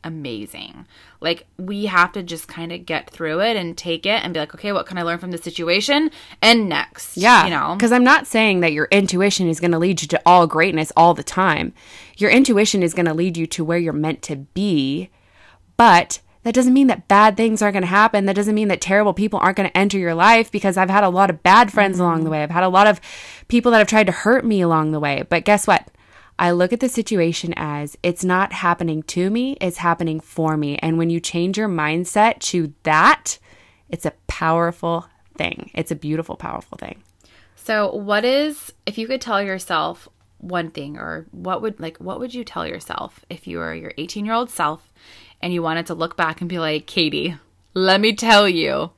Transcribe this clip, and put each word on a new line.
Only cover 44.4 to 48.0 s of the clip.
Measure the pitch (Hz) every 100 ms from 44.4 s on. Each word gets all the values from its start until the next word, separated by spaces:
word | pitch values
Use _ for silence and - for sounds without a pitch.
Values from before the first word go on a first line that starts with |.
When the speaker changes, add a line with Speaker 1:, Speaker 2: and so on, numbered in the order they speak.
| 240
Speaker 1:
self | - 156 156 _ _ _ - - _
and | -
you | 175
wanted | 165 165 165
to |
look | 165 165 -
back | 165 160
and | 175
be | 175
like, | 160 156 -
"Katie, | - 156 147 156 160 _ _ _
let | 190 190 196